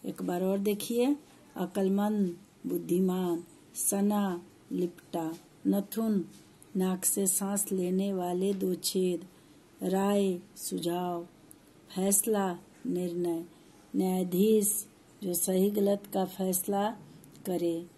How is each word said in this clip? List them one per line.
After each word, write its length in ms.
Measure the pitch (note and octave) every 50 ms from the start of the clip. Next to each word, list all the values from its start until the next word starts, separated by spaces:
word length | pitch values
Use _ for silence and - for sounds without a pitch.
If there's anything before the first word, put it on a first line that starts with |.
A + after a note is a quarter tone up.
| -
एक 160 | F#3+ F#3+ -
बार 220 | G3 F3+ F3 F3 F#3
और 140 | F#3+ G3 G3+
देखिए, 580 | G3 G#3 G3+ G3+ - - A#3 A#3 A#3+ C4+ D4 C#4+ - - - - - - -
अक्लमंद, 800 | - F3+ F3+ - G#3 G3 F#3+ G3 G3+ G#3 G#3+ G#3+ G#3 G3 F3 E3+ - - - - - -
बुद्धिमान, 760 | - - - E3+ - E3+ F3+ F#3+ F#3 F3+ F#3 F3+ F3 E3+ E3+ - - - - - - -
सना, 680 | - - - G3+ G3+ G3+ G#3 G#3 G#3 G3+ G3 F3+ F3 F3 - - - - -
लिपटा, 640 | F3+ F3+ F3+ F3 - - - - - E3+ E3 D#3+ E3 F3+ - - - - -
नथुन, 580 | G3 F#3+ G3+ G3 - - A3 A3+ A3 G#3+ F#3+ E3 - - - - - - - - - -
नाक 280 | F#3+ F#3 F#3 F#3 F#3 -
से 220 | - - G#3 G3
सांस 460 | F#3+ - - G3+ G3 G3+ G3+ - -
लेने 400 | F#3+ F#3 F3+ F3+ F#3 F#3+ G3 G3+
वाले 420 | G3 F#3 F3+ F3 F3+ F3+ F#3+ G3+ G3+
दो 200 | F#3+ F#3+ F#3 F3+
छेद, 500 | E3+ - - - F#3+ F#3 F3+ F3 E3 F3+ - - - - - - - - - - -
राय, 560 | F#3+ F#3 F#3 F#3+ G3 G3+ G3+ G3+ G3 F#3+ F3+ F3 - - -
सुझाव, 680 | - - - F#3 F3+ D#3+ E3+ E3+ F3+ F3+ F3+ F3 E3+ E3+ - - - - - - - - - - - - - -
फैसला, 640 | F#3 F#3+ G3 G3+ - - A#3 G#3+ G3+ G3 F#3 E3+ E3 - - - - -
निर्णय, 580 | E3+ F3 F3 F3+ F3 E3+ F3 F3 F3 E3+ E3 E3+ - - - - - - - - - -
न्यायाधीश, 920 | G3 F#3+ F#3 F#3 F#3 F#3 F3+ F3+ F3 G3+ A3 A3 G#3+ G3+ G#3 - - - - - - - - - -
जो 120 | G#3 F#3 F3
सही 360 | F3 - F#3+ F#3+ F#3 F#3+ G#3
गलत 320 | G#3 G#3 G3+ G3+ G3+ G3+ G3+ - -
का 100 | G3 F#3
फैसला 720 | F3+ - - F#3+ F#3 F3+ F#3 - - G3+ G3 G3+ G#3+ B3 - - - - - - - - - -
करे 400 | G3 F3+ E3+ F3 E3+ E3 E3+ F3 F3+ -